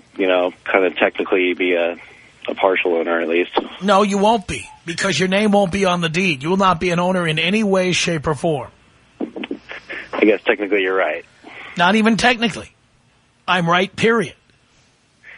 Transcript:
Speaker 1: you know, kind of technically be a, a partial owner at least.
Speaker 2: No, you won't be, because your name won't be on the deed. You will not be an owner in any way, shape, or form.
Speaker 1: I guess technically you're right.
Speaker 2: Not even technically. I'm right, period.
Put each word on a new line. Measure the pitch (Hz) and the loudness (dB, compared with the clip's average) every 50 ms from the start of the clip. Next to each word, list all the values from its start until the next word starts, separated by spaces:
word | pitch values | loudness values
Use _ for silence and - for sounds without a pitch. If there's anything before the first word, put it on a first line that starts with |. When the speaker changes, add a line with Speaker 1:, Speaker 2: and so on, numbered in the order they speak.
| - _ - | -12 _ -6
Speaker 1:
you | - 95 | -2 0
know, | 92 92 90 90 92 - - _ | 2 2 2 2 0 -4 -6 _
kind | - - 98 92 | 0 2 2 2
of | 87 - | 2 2
technically | - 104 95 - - 87 - 104 92 90 90 85 | 0 0 0 0 -4 -2 0 0 0 2 0 0
be | 87 92 90 90 | 0 0 0 0
a, | 85 85 85 87 - - - - - - - _ _ - - | 0 0 -2 -4 -8 -14 -20 -20 -20 -20 -20 _ _ -10 -10
a | - | -4
partial | - 101 95 92 - - 90 85 | 0 0 0 0 0 0 0 0
owner | 82 80 85 85 82 | 0 0 0 -2 -2
at | 82 80 | 0 0
least. | 82 87 90 - - - - - - - | 0 0 -2 0 -2 -4 -4 -4 -10 -4
Speaker 2:
No, | 185 208 196 196 208 | 0 2 4 4 4
you | 196 202 | 2 2
won't | 196 196 214 240 220 - | 2 2 2 2 0 -2
be, | - 151 104 - - - - _ | -6 -10 -10 -12 -16 -20 -14 _
because | 165 170 - - 196 165 | -10 -6 -4 -2 -2 0
your | 139 185 190 | 0 0 0
name | 190 202 220 214 | 2 2 2 4
won't | 196 202 202 175 | 4 4 2 2
be | 190 202 196 | 0 0 0
on | 180 175 175 | 0 0 0
the | 170 160 | -2 -2
deed. | 156 180 196 180 151 127 139 | -2 0 0 0 -2 -2 -2
You | 165 | -2
will | 190 | 0
not | 190 196 185 175 165 | 2 4 2 2 2
be | 190 180 | 0 0
an | 170 175 | 0 0
owner | 180 185 185 180 170 | 0 0 0 0 0
in | 160 156 160 | 0 0 0
any | 160 180 208 220 220 | 0 0 0 2 2
way, | 196 190 185 185 185 165 | 2 2 2 2 0 0
shape, | - - 175 170 151 127 | 0 -2 -2 -2 -2 -2
or | 165 151 | -4 -4
form. | - - 170 151 131 110 - - _ _ _ _ _ _ _ _ - - - - - - - - - - - - - - - - - - - | -2 -2 -2 -2 -2 -6 -10 -16 _ _ _ _ _ _ _ _ -10 -10 -10 -8 -12 -10 -10 -12 -14 -14 -16 -18 -18 -16 -14 -14 -14 -12 -10
Speaker 1:
I | - - 107 | -2 2 2
guess | 107 101 - - | 2 2 2 0
technically | - 110 98 104 92 104 98 | -2 -2 -2 -2 -2 0 0
you're | 92 92 95 | 0 0 0
right. | 95 87 78 78 85 - - _ _ - - - - - - - | 0 0 -2 -4 -6 -12 -16 _ _ -20 -20 -20 -18 -18 -10 -2
Speaker 2:
Not | 180 175 180 208 | 0 2 2 4
even | 220 208 226 220 | 4 4 2 2
technically. | 170 - 247 247 214 233 202 - 107 - - _ _ _ _ _ _ _ _ _ _ _ _ _ _ _ | 2 2 0 2 0 -2 -4 -4 -6 -12 -16 _ _ _ _ _ _ _ _ _ _ _ _ _ _ _
I'm | 180 175 180 170 165 | -2 -2 0 2 2
right, | 175 180 196 196 - | 2 2 0 -2 -2
period. | - 208 226 233 226 170 117 - _ _ _ _ _ _ _ _ _ _ _ _ _ _ _ _ _ _ - - | 0 0 2 2 2 -2 -4 -8 _ _ _ _ _ _ _ _ _ _ _ _ _ _ _ _ _ _ -20 -20